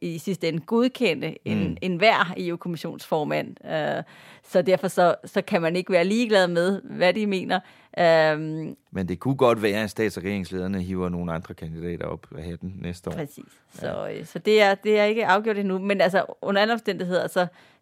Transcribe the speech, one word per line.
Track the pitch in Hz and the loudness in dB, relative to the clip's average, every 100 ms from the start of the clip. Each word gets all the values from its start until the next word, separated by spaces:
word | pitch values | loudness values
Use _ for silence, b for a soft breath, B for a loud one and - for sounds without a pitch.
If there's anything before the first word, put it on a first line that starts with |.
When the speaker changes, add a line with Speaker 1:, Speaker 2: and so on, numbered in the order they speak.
Speaker 1:
i | 175 165 | -8 -6
sidste | 202 175 165 | -6 -4 -2
ende | 165 | -2
godkende | - 226 254 - 226 147 160 - - | 0 2 2 2 0 0 -4 -8 -4
en, | 214 165 | -2 -2
Speaker 2:
Mm. | 160 | -2
Speaker 1:
enhver | 185 175 214 180 180 180 | -4 4 4 6 2 -2
E | 180 | -6
U-kommissionsformand. | 170 180 165 - - - 160 147 151 - - - | -6 -6 -6 -8 -10 -2 -2 0 -2 -4 -10 -8
Øh, | 160 147 - 160 B B B | -4 -2 -4 -8 B B B
så | - 185 | -2 0
derfor | 190 180 190 | 4 2 2
så, | - 175 - - | 2 4 2 -2
så | 208 | -4
kan | - 202 | 0 0
man | 165 175 | 0 -2
ikke | 180 | 2
være | 180 180 | 2 4
ligeglad | 226 233 208 180 | 2 4 4 4
med, | 170 180 196 | 2 0 -2
hvad | - 147 180 | -4 0 2
de | 202 208 | 2 0
mener. | 190 170 185 - b b - | -2 -2 -4 -4 b b 2
Øhm. | 175 165 156 151 156 156 156 - _ | 4 6 4 2 -2 -6 -8 -12 _
Speaker 2:
Men | 95 90 | -6 -4
det | 92 | -4
kunne | 127 135 | -2 4
godt | 123 113 | 4 6
være, | 104 104 | 2 0
at | 107 | -2
stats- | - 110 95 | -2 -2 -2
og | |
regeringslederne | 92 101 87 92 92 98 | -4 -4 -4 -4 -4 -4
hiver | 90 92 90 | -4 -4 -4
nogle | 87 87 | -4 -4
andre | 82 - | -6 -8
kandidater | 87 80 80 85 85 82 | -12 -12 -10 -8 -8 -8
op | 80 - - | -10 -14 -14
af | |
hatten | 82 85 90 95 | -12 -10 -12 -10
næste | 87 87 - | -10 -10 -10
år. | |
Speaker 1:
Præcis. | 82 143 - - _ _ - | -8 -10 -14 -20 _ _ -12
Speaker 2:
Ja. | |
Speaker 1:
Så, | - - 101 | -8 -8 -8
øh, | - 170 | -10 -12
så | 175 | -6
det | 214 214 | 2 6
er, | 202 196 | 6 4
det | 214 214 | 2 2
er | |
ikke | 208 220 185 | 2 0 2
afgjort | 190 220 202 | 2 2 -2
endnu. | 202 185 | -2 -2
Men | 196 202 | -2 2
altså, | 185 185 - - | 2 2 -2 -4
under | - 196 | -2 2
alle | 214 | 2
omstændigheder, | 233 214 185 180 180 175 | 0 -4 -4 -2 -2 0
så, | 185 175 b b b | 0 -2 b b b